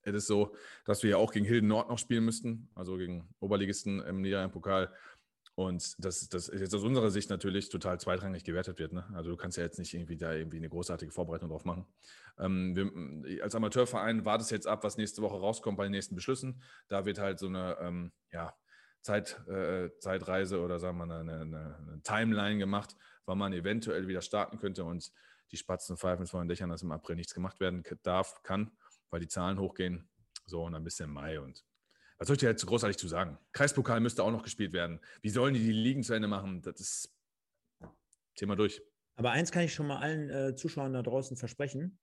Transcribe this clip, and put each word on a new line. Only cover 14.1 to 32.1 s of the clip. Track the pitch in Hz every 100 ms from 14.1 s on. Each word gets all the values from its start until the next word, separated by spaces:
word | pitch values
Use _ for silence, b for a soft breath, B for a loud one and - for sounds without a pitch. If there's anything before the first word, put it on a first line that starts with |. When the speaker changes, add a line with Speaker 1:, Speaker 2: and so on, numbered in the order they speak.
| 113
Speaker 1:
wartet | 107 113 113
es |
jetzt | 107 -
ab, | 107 104
was | 110
nächste | 104 -
Woche | 104 98
rauskommt | 98 110 117 98
bei |
den | 101
nächsten | 98 - 90
Beschlüssen. | 110 131 131 127 B B _
Da | 98
wird | 98 98
halt | 98 90
so | 95
eine, | 92 90 -
ähm, | 87 87 87 _ _
ja, | 85 82 - b b b b
Zeit, | - 104 - - -
äh, | 95 85 92 87 -
Zeitreise | 98 95 85 92 95 95
oder | 87 87
sagen | 90 87
wir | 85
mal | 82
eine, | 82 80
eine, | 80 78 76 78
eine | 76 78
Timeline | - 107 113 104 101 104
gemacht, | 98 101 - - B B -
wann | 95
man | 98
eventuell | 90 92 113 110 85 95
wieder | 92
starten | - 104 95 110
könnte. | 101 95 85
Und | 87 - b b b _
die | 80
Spatzen | - 92 - 87
pfeifen | 92 90 87
von | 90
den | 85
Dächern, | 85 92
dass | 85
im | 90
April | 78 - 85
nichts | -
gemacht | - 92 -
werden | 92 90
k-, | 82 82
darf, | - 90 95 -
kann, | - 95 110 _ b b _
weil | 85
die | 85
Zahlen | - 90 98
hochgehen. | 95 - 90 87 - _ _ - -
So, | 85
und | 85
dann | 82 82
bist | -
du | 80
im |
Mai. | 71 76 78
Und | 67 - _ _ b b b